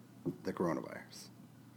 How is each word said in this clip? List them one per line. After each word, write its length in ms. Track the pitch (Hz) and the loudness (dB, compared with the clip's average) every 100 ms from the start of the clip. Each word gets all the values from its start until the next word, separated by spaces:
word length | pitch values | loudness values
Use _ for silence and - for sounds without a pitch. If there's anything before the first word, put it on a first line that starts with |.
| - - 85 - | -14 -2 -2 0
the 100 | 92 | 0
coronavirus. 720 | 92 87 67 - - - - - - - - - | 6 6 6 2 -4 -6 -10 -12 -14 -14 -14 -16